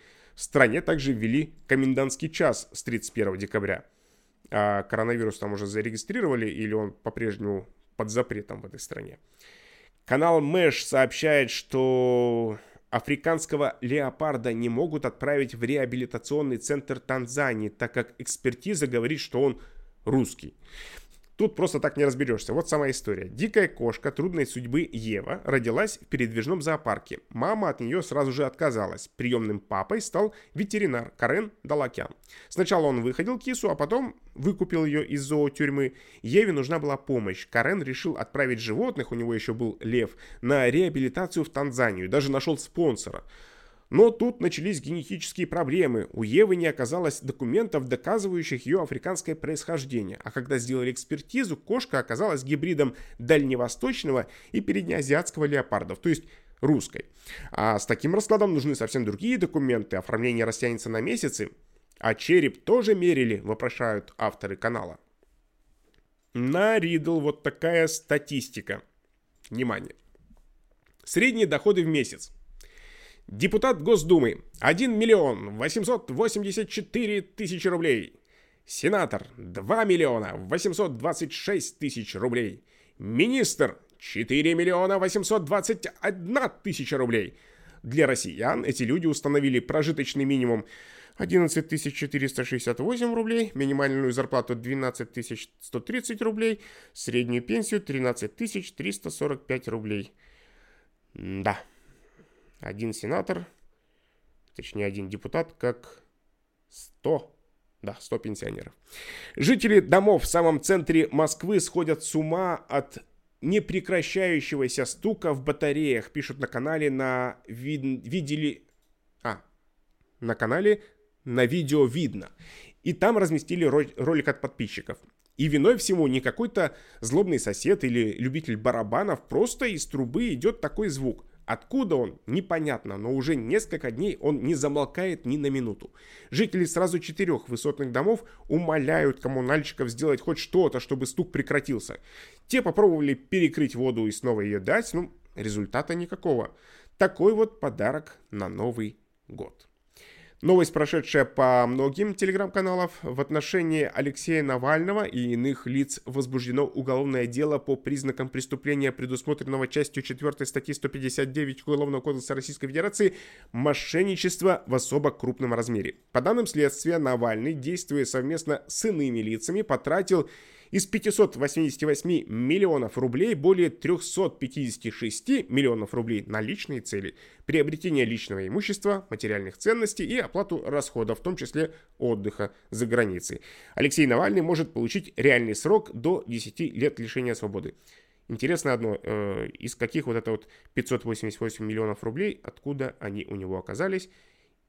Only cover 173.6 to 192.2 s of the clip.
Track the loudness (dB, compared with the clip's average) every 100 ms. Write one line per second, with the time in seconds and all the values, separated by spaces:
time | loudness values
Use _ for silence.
173.6 | 4 2 0 0 -2 0 0 -2 -8 -4
174.6 | -6 -6 -8 -6 -6 -4 0 0 2 4
175.6 | 4 2 -2 -4 -2 -4 -2 -4 -4 -6
176.6 | -8 -8 -6 -6 -6 -12 -20 -12 0 2
177.6 | 2 -2 0 2 2 0 -4 -6 -4 -2
178.6 | -2 -2 0 -2 -4 -6 -2 -2 -4 -2
179.6 | 0 2 0 -4 -4 -2 -2 -4 -4 -4
180.6 | -2 -2 -2 -2 -2 -2 -4 -6 -4 -2
181.6 | -2 -4 _ -4 -2 0 -2 -4 -6 -8
182.6 | _ -4 2 4 2 0 -8 -10 -12 -20
183.6 | -8 0 2 4 6 6 4 4 4 2
184.6 | 0 -2 -2 -2 -4 -2 2 2 2 -2
185.6 | 2 2 0 -4 -2 -2 -2 -8 -8 -6
186.6 | -6 -2 -2 -2 -6 -4 -4 -4 -4 -6
187.6 | -8 -12 _ -20 _ _ -12 -4 -2 0
188.6 | 0 0 0 -4 -4 -4 -4 -4 -6 -10
189.6 | -12 -6 -4 -4 -2 -2 -2 -6 -8 -20
190.6 | _ -6 -2 -2 -2 -6 -6 -6 -6 -6
191.6 | -6 -2 -4 -4 -6 -4